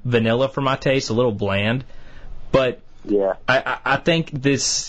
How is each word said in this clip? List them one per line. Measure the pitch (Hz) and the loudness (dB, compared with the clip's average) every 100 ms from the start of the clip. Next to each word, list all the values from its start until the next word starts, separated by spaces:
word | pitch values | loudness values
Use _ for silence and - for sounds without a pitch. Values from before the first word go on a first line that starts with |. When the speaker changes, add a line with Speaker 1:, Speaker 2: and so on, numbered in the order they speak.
Speaker 1:
vanilla | 131 117 113 117 135 | 0 2 4 4 2
for | - | 0
my | 139 135 | -2 0
taste, | 147 135 - | 2 0 2
a | |
little | 113 127 | 2 2
bland. | 101 101 98 104 127 - - - - - - - | 0 0 0 0 -2 -6 -12 -14 -14 -12 -10 0
But | 135 131 117 - - | 2 2 -2 -10 -14
Speaker 2:
Yeah. | - 104 98 92 - | -2 2 2 0 0
Speaker 1:
I, | 131 | 2
I, | - 127 123 | 0 -4 -2
I | 135 | 0
think | - 165 160 | 2 0 0
this, | 143 139 139 - - | -2 0 0 0 -4